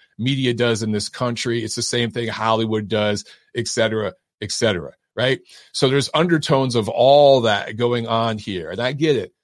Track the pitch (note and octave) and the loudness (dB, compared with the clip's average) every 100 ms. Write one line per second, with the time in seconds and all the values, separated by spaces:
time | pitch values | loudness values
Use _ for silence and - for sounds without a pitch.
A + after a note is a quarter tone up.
0 | _ - B2 C#3 C3 A#2 A#2+ A2 A2 G#2 | _ -6 -2 0 0 0 0 0 -2 -4
1 | - - B2 A2+ B2 A#2 G#2+ - A#2 A#2+ | -4 -6 -4 -4 -4 -4 -4 -6 -4 -2
2 | A#2 A#2 A2+ G2 A2 A2+ A2+ A2 G#2 G#2+ | -2 -4 -6 -2 0 0 0 -2 -2 -2
3 | G#2 G#2 - - _ - A2+ - A2 A2 | 0 -2 -6 -20 _ -8 -6 -2 0 0
4 | G2+ - _ - G#2 - A2+ F#2 C#2+ - | -6 -8 _ -14 -10 -2 0 0 -6 -16
5 | _ - B2+ C3 _ - - - C3+ C3+ | _ -4 -2 -2 _ -20 -14 -2 2 2
6 | C3 D3+ F3 E3 - C#3 C3 A#2 G#2+ - | 0 0 2 0 2 2 2 0 -2 2
7 | B2+ C#3+ C#3+ C3+ A2+ G2+ - G#2+ A#2+ A#2+ | 6 8 8 6 4 0 -2 -4 -2 -2
8 | A2+ A2+ A#2 A2 G#2 F#2 D#2 F#2+ B2 C#3+ | -2 -2 0 -4 -6 -8 -8 -4 -4 0
9 | D#3 B2+ F#2 _ | 0 0 -2 _